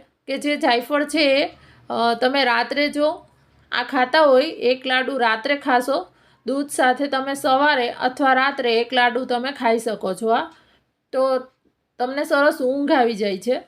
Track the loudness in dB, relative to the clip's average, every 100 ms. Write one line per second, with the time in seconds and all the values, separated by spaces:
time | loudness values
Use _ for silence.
0 | -10 _ -10 -6 -4 0 2 0 0 -2
1 | -2 0 2 2 0 -6 -20 _ -8 -2
2 | 0 2 0 2 2 2 0 -2 -2 0
3 | -2 -2 -10 _ _ _ -8 -6 -2 -2
4 | 0 4 6 6 2 -2 -2 -2 0 -2
5 | 0 0 0 0 -2 -2 0 0 0 -4
6 | -6 _ _ _ -6 -6 -4 0 2 2
7 | -2 -4 -4 -4 0 2 2 2 -2 -2
8 | -4 0 2 4 2 0 0 0 0 2
9 | 2 2 -2 -4 -4 -2 0 0 -2 -6
10 | -6 -4 0 0 -2 -10 _ _ _ _
11 | _ -2 0 0 -4 _ _ _ _ -6
12 | -6 -4 -2 2 2 2 -2 -2 2 2
13 | 2 0 -4 -4 -4 -4